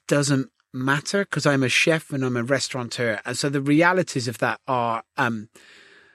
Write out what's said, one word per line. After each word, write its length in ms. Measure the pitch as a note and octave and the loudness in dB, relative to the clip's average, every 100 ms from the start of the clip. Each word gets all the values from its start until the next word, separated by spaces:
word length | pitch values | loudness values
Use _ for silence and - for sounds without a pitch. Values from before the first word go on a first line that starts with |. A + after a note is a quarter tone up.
| - | 0
doesn't 420 | D3 C#3 C3+ C3+ _ _ | 0 4 2 0 _ _
matter 520 | B2+ C3 C#3+ - G3+ G3 | -6 0 0 0 -2 -2
'cause 200 | - D3 | 0 2
I'm 160 | C#3 | 2
a 80 | C3 | 2
chef 420 | - - D#3+ - | 2 2 2 -2
and 140 | C#3 C3 | -4 -2
I'm 120 | B2 | -2
a 60 | |
restaurateur. 800 | A#2+ C3+ - C3 A#2+ - A#2+ G#2 | 0 -2 -2 -6 -8 -4 -2 -2
And 140 | - B2 | -6 -4
so 120 | D3 | -2
the 120 | C#3+ | -2
realities 640 | C#3 D3 E3+ F#3 E3+ C#3 B2 | 2 4 4 4 0 -4 -6
of 120 | A2+ | -2
that 220 | B2 A2 - | -2 -2 -2
are, 360 | B2+ A#2 A2+ - - | 0 0 -2 -6 -2
um, 340 | B2+ A2+ G#2+ - - - - - _ | -2 -2 -10 -20 -20 -20 -20 -20 _